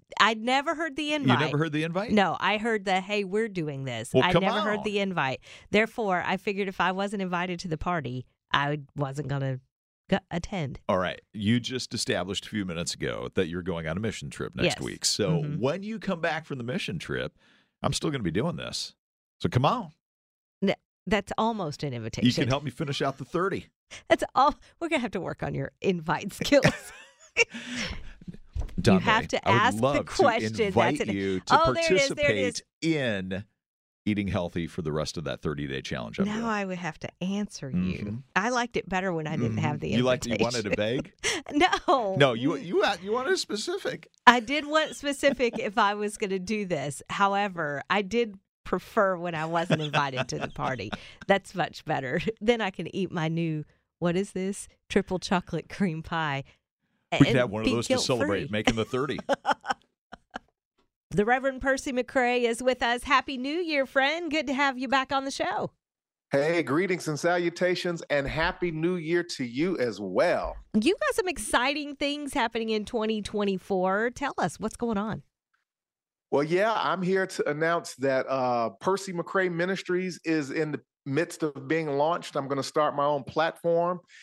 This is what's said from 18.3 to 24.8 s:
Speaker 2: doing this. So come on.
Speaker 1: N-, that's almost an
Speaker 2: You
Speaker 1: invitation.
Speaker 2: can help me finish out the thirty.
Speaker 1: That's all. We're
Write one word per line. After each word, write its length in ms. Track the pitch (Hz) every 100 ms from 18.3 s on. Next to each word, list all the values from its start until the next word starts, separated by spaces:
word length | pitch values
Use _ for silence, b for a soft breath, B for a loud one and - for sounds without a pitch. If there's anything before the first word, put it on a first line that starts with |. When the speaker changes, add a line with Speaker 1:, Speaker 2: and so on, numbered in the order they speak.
Speaker 2:
doing 240 | 82 165 76
this. 380 | 60 - - - _ _ _ _
So 80 | 170
come 160 | 123 151
on. 260 | 240 170 - _ _ _ _ _ _
Speaker 1:
N-, 140 | 196 - _ _ -
that's 260 | 202 - -
almost 460 | 220 220 165 -
an 80 | 147
Speaker 2:
You 60 | 120
Speaker 1:
invitation. 460 | 110 - 127 165
Speaker 2:
can 40 | 131
help 140 | 135
me 80 | 147
finish 300 | - 147 139
out 160 | 139 -
the 80 | 139
thirty. 420 | 165 190 117 - _ _ B B
Speaker 1:
That's 160 | - -
all. 220 | - 285 - b
We're 80 | b